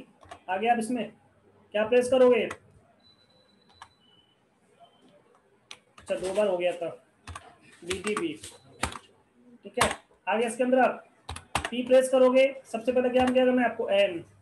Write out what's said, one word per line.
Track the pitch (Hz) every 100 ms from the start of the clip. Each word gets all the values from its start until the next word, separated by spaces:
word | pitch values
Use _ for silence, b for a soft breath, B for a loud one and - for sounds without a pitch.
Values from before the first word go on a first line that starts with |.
| - _ - - -
आगे | 190 226
आप | 226
इसमें | 220 247 196 - _ _ _ _ _
क्या | 208 220
press | 247 247
करोगे, | 262 247 240 180 - _ - _ _ _ _ _ _ _ _ _ _ - _ _ _ _ _ _ _ _ _ 679 _ _ _ _ _ _ _ _ - _ -
अच्छा | -
दो | 180 185
बार | 196 208
हो | 180
गया | 175
था, | 170 165 - _ _ - - - - _ -
वीडीबी, | 170 185 196 208 170 151 - - - - - - _ _ _ _ 247 240
ठीक | 202 -
है। | 220 - _ _ -
आगे | 214 233
इसके | 220
अंदर | 254 254
आप | 233 - - _ - - - - -
P | 240 247
press | 254 254
करोगे, | 262 254 262 269 -
सबसे | - 226 254
पहले | 254 247
क्या, | 247 254
क्या | 254
करना | 254 254
है | 233
आपको, | 226 226
N, | 202 196 170 - _